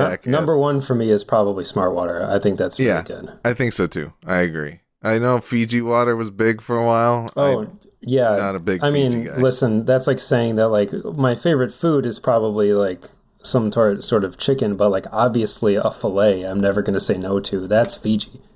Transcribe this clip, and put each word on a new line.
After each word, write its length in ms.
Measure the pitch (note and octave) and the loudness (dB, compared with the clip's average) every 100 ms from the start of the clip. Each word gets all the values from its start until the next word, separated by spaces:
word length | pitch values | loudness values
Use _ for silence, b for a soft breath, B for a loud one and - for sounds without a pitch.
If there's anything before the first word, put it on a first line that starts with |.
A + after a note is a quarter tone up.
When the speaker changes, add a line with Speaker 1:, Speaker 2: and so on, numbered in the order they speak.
Speaker 1:
Feedback 200 | D3+ F3+ | -2 -2
at 60 | - | -2
Speaker 2:
number 320 | C#3 D#3 D#3 | 0 2 2
one 240 | C#3+ C#3 | 2 0
for 120 | C3+ | 0
me 140 | B2 A2+ | 0 2
is 160 | G#2 | 0
probably 400 | - A2+ G2+ F#2+ | 2 2 2 -2
Smart 300 | F2 - F#2 | -4 -2 0
Water. 280 | F2 F2 E2+ | 0 -4 -4
I 160 | F2+ G2+ | -2 0
think 200 | G#2 F#2+ | 0 0
that's 200 | F2+ - | -4 0
really 120 | C3 | 0
Speaker 1:
Yeah, 120 | F2 | 0
Speaker 2:
good. 300 | - - - - A#2+ | -4 -12 -14 -6 -4
Speaker 1:
I 80 | |
think 180 | A#2+ B2 | -2 -2
so, 140 | - F2+ | 0 -2
too. 260 | - C#2+ - E2+ | -4 -10 -14 -4
I 140 | F2+ | 0
agree. 400 | F2+ D#2+ D2 E2+ _ _ | 0 -2 -8 -12 _ _
I 160 | - A2+ | -2 0
know 200 | B2 B2 | 2 0
Fiji 400 | - A#2+ A2+ A#2+ | 0 -2 0 -2
water 340 | A#2 A#2+ A#2+ | 0 0 2
was 160 | A2+ A2+ | 0 -4
big 300 | G2 A2 A2 | 0 0 0
for 160 | - A#2+ | -2 -2
a 80 | |
while. 440 | A#2 A#2 A#2+ A#2+ A#2 | 2 2 2 0 -4
Speaker 2:
Oh, 260 | - C#3+ B2 | -2 0 0
Speaker 1:
I'm 160 | G#2+ - _ _ | -4 -12 _ _
Speaker 2:
yeah. 340 | - C3 A#2+ G2+ | -2 2 2 2
Speaker 1:
not 200 | G2 F#2+ | 0 -4
a 40 | |
big 240 | E2+ F#2 | -2 -2
Speaker 2:
I 80 | D3 | 0
Speaker 1:
Fiji 160 | D3 C3+ | 2 0
Speaker 2:
mean, 160 | A#2+ | 0
Speaker 1:
guy. 120 | A#2 D2 | -4 0
Speaker 2:
listen, 480 | C3 B2 B2 A2 A#2 | 0 2 0 0 2
that's 200 | C3 - | 2 2
like 120 | B2+ | -2
saying 380 | - B2+ A#2 A2 | 0 0 2 2
that, 120 | A2+ | 2
like, 240 | G#2+ G2+ - - D#3+ | 2 0 -2 -8 -2
my 180 | C3 | 0
favorite 380 | A#2+ F3 D3 B2 | 0 0 0 0
food 320 | - E3+ D3+ | -2 0 0
is 140 | A#2+ G#2+ | 0 -4
probably, 560 | - A#2 A2 G#2+ G#2 | 0 2 2 2 2
like, 320 | G#2 G2+ F2+ - _ _ _ | 2 0 -4 -12 _ _ _
some 300 | - B2+ A2 | -2 0 0
tor-, 320 | A2+ A2 G2+ | 2 2 2
sort 200 | - A2+ | 0 0
of 140 | G2 - | 0 -4
chicken, 400 | - C3+ A2 G2 | -2 0 0 2
but, 140 | G#2 | 2
like, 160 | F#2+ - | 0 -4
obviously 640 | G#2+ A#2+ A#2 A2 - A2+ G2+ | 0 0 2 -2 0 0 2
a 140 | A2 | 0
filet 520 | - A2+ F#2+ G#2+ F#2+ | -2 -4 2 2 2
I'm 180 | F#2 F#2+ | -2 0
never 220 | G2 G2 | 0 0
gonna 180 | G2+ G2 | 0 -2
say 160 | - F#2 | 0 -2
no 240 | F#2 G2 | 0 -2
to. 260 | G2 G2 F#2 | -2 -6 0
That's 280 | G#2+ A#2 | 2 2
Fiji. 480 | - G#2+ G#2+ - - - | -2 -2 -2 -4 -16 -20